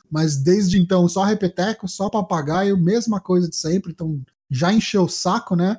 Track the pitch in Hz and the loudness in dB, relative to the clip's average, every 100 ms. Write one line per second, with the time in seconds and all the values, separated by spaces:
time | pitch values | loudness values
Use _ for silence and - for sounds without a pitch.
0 | _ 156 160 139 139 208 185 190 180 185 | _ -2 0 0 2 2 4 2 4 4
1 | 175 190 202 208 175 - 202 214 185 - | 4 2 0 0 -2 -2 -4 -4 -8 -6
2 | 202 214 180 170 143 175 196 190 170 233 | -4 -4 -2 -4 -2 0 0 2 2 2
3 | 226 202 - 180 170 - 160 190 170 - | 0 -4 0 0 0 -4 -2 -2 -4 -8
4 | 160 143 - _ - 127 170 220 - 202 | -6 -6 -10 _ -8 -2 2 2 2 0
5 | 175 - 180 233 - 175 185 | 0 0 -2 -2 -2 0 0